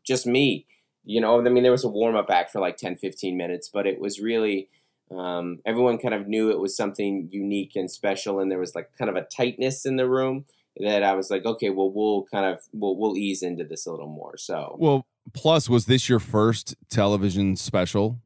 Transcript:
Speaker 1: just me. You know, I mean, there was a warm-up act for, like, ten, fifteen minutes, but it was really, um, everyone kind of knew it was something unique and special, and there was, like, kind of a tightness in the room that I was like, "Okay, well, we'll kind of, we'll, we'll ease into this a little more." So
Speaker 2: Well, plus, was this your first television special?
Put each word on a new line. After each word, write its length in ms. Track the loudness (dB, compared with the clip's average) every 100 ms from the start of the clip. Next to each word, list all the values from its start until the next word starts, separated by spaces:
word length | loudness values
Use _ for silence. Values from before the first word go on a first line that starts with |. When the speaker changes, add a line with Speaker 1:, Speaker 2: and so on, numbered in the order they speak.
Speaker 1:
just 220 | -2 -2 2
me. 400 | 2 2 0 -8 _ _ _
You 160 | -4 0
know, 180 | 4 4
I 40 | 6
mean, 140 | 6
there 100 | 6
was 120 | 4
a 40 | 2
warm-up 400 | 0 2 2 2
act 200 | 2 0
for, 100 | -2
like, 160 | -4 -4
ten, 200 | -8 -6
fifteen 400 | -8 -6 -6 -4
minutes, 320 | -4 -6 -6
but 140 | -4 -2
it 140 | -2
was 200 | -6 -6
really, 480 | -2 0 0 -2 -6 _ _ _ _ -10
um, 440 | -6 -4 -6 -6
everyone 340 | -4 2 2 2
kind 160 | -2
of 120 | -4 -2
knew 220 | 0 2
it 80 | 0
was 160 | -2 -2
something 520 | -4 -2 -4 -4 -6
unique 440 | -6 -4 -4 -4 -6
and 140 | -6
special, 480 | -4 -4 -4 -4 -2
and 100 | -2
there 80 | -2
was, 160 | -4
like, 160 | -8 -12 _
kind 100 | -4
of 60 | -4
a 60 |
tightness 600 | -6 -2 -2 0 -2 -2 -2
in 100 | 0
the 120 | 2
room 360 | 2 2 -2 -8 _ _ -6
that 240 | 0 2
I 120 | 4
was 140 | 2 0
like, 140 | -2
"Okay, 260 | -2 -2 -2
well, 200 | 2 0
we'll 320 | 2 2 2 0
kind 140 | 0 0
of, 140 | -2 -10
we'll, 240 | -4 -2 0
we'll 200 | 0 0
ease 260 | -2 -2
into 220 | -4 -6
this 200 | -8 -10 -10
a 40 |
little 160 | -10 -10
more." 280 | -12 -14 -14
So 380 | -8 -8 -8 2
Speaker 2:
Well, 260 | 4 4 0 _ -18
plus, 340 | -2 4 4 4
was 160 | 2 4
this 220 | 2 4
your 120 | 2
first 560 | 2 4 4 2 -6 -16 _
television 680 | 2 4 4 2 2 0 0
special? 640 | 0 0 0 0 0 -2